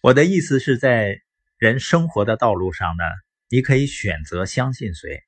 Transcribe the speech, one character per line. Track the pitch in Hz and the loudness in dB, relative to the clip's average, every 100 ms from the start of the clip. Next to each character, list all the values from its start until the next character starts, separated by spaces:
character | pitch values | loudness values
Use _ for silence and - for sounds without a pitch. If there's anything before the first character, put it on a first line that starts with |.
我 | 135 | 6
的 | 127 | 6
意 | 160 190 | 6 2
思 | - 135 | 0 -2
是 | 127 123 | 0 0
在 | 135 120 104 98 _ _ _ _ | 2 2 0 -4 _ _ _ _
人 | 113 123 | 0 0
生 | - 170 165 | 0 0 2
活 | 104 | 0
的 | 104 110 | 0 2
道 | 120 | 0
路 | 95 92 | 0 -2
上 | 85 87 85 | -4 -4 -4
呢， | 85 85 _ _ _ | -6 -6 _ _ _
你 | 120 | -2
可 | 131 135 | 2 2
以 | 139 | 0
选 | - 104 80 | -4 -6 -6
择 | 78 87 | -8 -6
相 | 95 - 127 | -4 -4 -4
信 | 131 110 | -4 -8
谁。 | 85 78 73 | -10 -12 -16